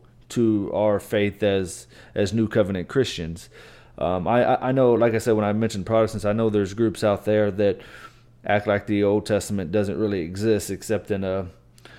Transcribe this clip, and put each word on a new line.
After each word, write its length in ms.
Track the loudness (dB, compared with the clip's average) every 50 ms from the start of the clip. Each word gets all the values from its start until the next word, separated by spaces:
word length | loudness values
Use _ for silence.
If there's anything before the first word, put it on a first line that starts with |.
| -20 -20 -20 -20 -20 -6
to 420 | -2 0 2 2 2 0 -2 -2 -2
our 260 | 0 2 2 0 0
faith 420 | -2 -2 0 0 0 0 0 0
as, 440 | 0 2 2 0 0 -4 -8 -14 -16 -20 -20 -20 -20 -8 -2
as 200 | -2 -2 0 0
New 120 | 0 0
Covenant 420 | 2 2 0 0 0 -2 -4 -6 -2
Christians. 600 | 0 0 0 0 -4 -8 -8 -10 -10 -12 -16 -20 -20 -20 -20 -20 -20 -20 -20 -18 -8 -6
Um, 300 | -4 -2 -2 -2 0 0
I, 160 | 2 2 4
I, 240 | 2 2 0 0 0
I 40 |
know, 200 | 2 4 4 4
like 220 | 4 4 4 2 2
I 40 | 0
said, 140 | 0 2
when 140 | 2 2 2
I 60 | 0 0
mentioned 320 | 0 -2 -2 -2 -6 -2
Protestants, 400 | 0 2 2 2 2 -2 -2 -2
I 80 | -2 0
know 160 | 0 0 2
there's 240 | 2 0 0 0 0
groups 280 | 0 0 0 0 0
out 220 | 0 0 0 0 0
there 260 | 2 2 2 2 2
that 280 | 0 0 0 0 0 -2 -8 -16 -20 -20 -20 -20 -20 -20 _ _ _ _ -2
act 220 | 0 0 0 2
like 200 | 0 0 0 0
the 160 | 0 0 2
Old 220 | 2 2 2 2 0
Testament 480 | 0 0 -2 0 -2 -4 -6 -4 -2
doesn't 260 | 0 0 0 0 -2 -2
really 220 | -2 -2 -2 -2
exist 500 | -4 -6 -6 -2 0 2 2 2 0 -4
except 400 | -8 -8 -6 -4 -4 -4 -4 -4
in 140 | -4 -4 -2
a, 220 | -4 -4 -4 -6 -8 -12 -20 _ _ _ -20 -20 -20 -20